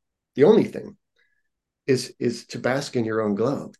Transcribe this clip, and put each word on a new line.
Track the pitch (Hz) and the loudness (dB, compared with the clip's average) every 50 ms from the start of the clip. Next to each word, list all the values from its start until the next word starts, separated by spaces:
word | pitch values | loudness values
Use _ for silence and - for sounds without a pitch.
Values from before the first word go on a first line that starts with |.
| _ _ _ _ _ _ - | _ _ _ _ _ _ 2
the | 120 139 | 4 6
only | 185 233 202 - | 6 6 6 4
thing | - - - - - - _ _ _ _ _ _ _ _ _ _ _ _ _ _ _ _ _ _ | 0 -4 -12 -14 -14 -18 _ _ _ _ _ _ _ _ _ _ _ _ _ _ _ _ _ _
is, | - 127 123 - - - - | 0 0 0 -2 -6 -8 -4
is | 123 120 113 - - | -4 -4 -4 -6 -10
to | - - 123 | -14 -10 -6
bask | - 120 131 143 147 - - | -4 -2 -2 -2 -4 -4 -4
in | 123 113 | -4 -2
your | 110 107 110 | -2 -2 -2
own | 110 104 101 | -2 -2 -2
glow, | 101 113 135 139 104 - - - | 0 -2 -2 -2 -4 -8 -14 -14